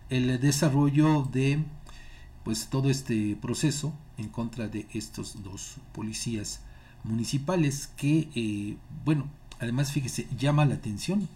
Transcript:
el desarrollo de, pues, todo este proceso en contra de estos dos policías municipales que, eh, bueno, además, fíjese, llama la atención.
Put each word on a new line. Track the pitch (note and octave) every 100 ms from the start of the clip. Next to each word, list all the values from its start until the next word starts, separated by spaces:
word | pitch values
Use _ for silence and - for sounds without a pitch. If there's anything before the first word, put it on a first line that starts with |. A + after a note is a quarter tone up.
| -
el | B2+ B2+ B2+
desarrollo | C#3+ C#3+ D#3+ C#3 C#3+ C#3 D#3 D3+ C3
de, | B2 C3+ D3+ D#3 - - - - - - -
pues, | - A2 -
todo | C3+ C3+
este | C3 - A2+ G#2 G#2
proceso | A#2 A#2 D#3 C#3 C#3+ - - -
en | G#2+
contra | - A#2 B2+ G#2+
de | G#2+ G2+
estos | A2+ G#2 - G#2 -
dos | F#2+ F#2+ - - -
policías | - G#2+ A2 - A2 G2+ - - - - -
municipales | A2 A2+ A2+ C3+ C#3 F#3 D3 C#3 - -
que, | C#3+ D#3 D#3 A#2
eh, | A2 G#2 G2+ - - -
bueno, | - D#3 C3+ - - -
además, | A#2 B2 C#3
fíjese, | D3+ B2 - A2+ G#2+
llama | C3+ D3 D3
la |
atención. | G#2 A#2 G2+ - G3 F3+